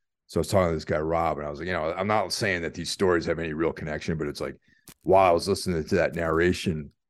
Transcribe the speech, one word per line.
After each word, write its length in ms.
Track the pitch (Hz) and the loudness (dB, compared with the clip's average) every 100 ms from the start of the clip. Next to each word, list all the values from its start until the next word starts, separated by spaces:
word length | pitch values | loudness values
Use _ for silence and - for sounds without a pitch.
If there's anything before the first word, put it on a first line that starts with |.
| _ _ _ | _ _ _
So 120 | 87 | -2
I 20 | |
was 60 | 82 | 2
talking 200 | 101 87 | 2 4
to 60 | 80 | 0
this 100 | - | -2
guy, 140 | 82 | -2
Rob, 380 | 80 82 82 71 | 0 0 0 -2
and 80 | 73 | -6
I 20 | |
was 100 | 73 | -8
like, 80 | 87 | -4
you 60 | |
know, 200 | 87 78 90 | -4 -2 -2
I'm 100 | 101 | 0
not 260 | 107 90 | 0 0
saying 280 | - 104 90 | -2 -2 -2
that 120 | 82 85 | -4 -6
these 160 | 76 | -8
stories 340 | - 95 87 82 | 0 2 2 0
have 140 | 82 | -2
any 140 | 85 | -4
real 200 | 76 80 | -2 -2
connection, 440 | - 76 78 - 78 | -2 -6 -6 -4 -4
but 100 | 73 | -4
it's 140 | 71 | -6
like, 160 | 71 69 _ _ - - | -8 -10 _ _ -20 -8
while 240 | - 95 92 | 2 6 6
I 40 | |
was 140 | 85 95 | 4 2
listening 360 | 95 92 82 | -2 0 -2
to 120 | 73 92 | 0 2
that 180 | 73 80 | 2 0
narration 760 | 82 80 90 90 98 78 73 _ | 0 4 4 2 -2 -4 -8 _